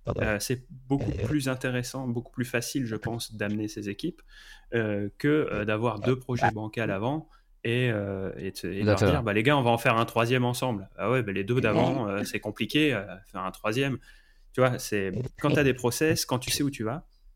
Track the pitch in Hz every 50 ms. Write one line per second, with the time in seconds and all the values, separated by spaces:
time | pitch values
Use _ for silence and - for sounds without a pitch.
0 | - - - - - 110 107 101 - - 127 123 - - - - - - 139 139
1 | 120 117 143 - - - 151 147 131 135 131 127 - 131 123 123 123 123 - 131
2 | 135 127 120 120 117 - - - 120 123 - 120 123 - - 143 131 113 110 107
3 | - 117 113 120 - - 110 104 107 104 104 107 107 107 - 110 104 101 101 -
4 | - 165 180 - - - - - - - - - - - - 117 110 107 104 101
5 | 101 101 - - - 147 147 151 147 - 104 104 107 104 110 107 113 120 110 107
6 | - 123 131 127 127 - 127 120 - 101 104 107 107 110 - 120 113 107 101 95
7 | 104 123 143 160 160 - - - _ _ _ _ - 117 117 123 127 123 110 104
8 | 101 98 98 95 95 92 - - 82 95 90 - - 90 90 98 104 104 104 92
9 | 104 98 87 - 123 110 101 107 113 135 147 143 127 117 117 113 - 131 117 113
10 | 113 113 - 117 117 117 127 127 123 120 123 - - 127 117 98 95 - - -
11 | 95 104 127 131 117 101 95 98 98 98 120 127 117 113 104 - - - - -
12 | 117 101 101 101 107 98 - 110 - 107 104 - 113 101 - 151 156 151 127 104
13 | 95 98 92 95 - - - 98 92 95 92 - - 107 110 127 139 139 131 123
14 | - - - - _ _ _ _ - - - - 127 127 123 - - - - 104
15 | 98 95 92 110 123 127 - - - 147 - 156 147 135 123 127 - 120 117 -
16 | 156 156 165 165 - - 135 123 - - - - 147 139 143 - 113 107 123 165
17 | - - _ _ - - -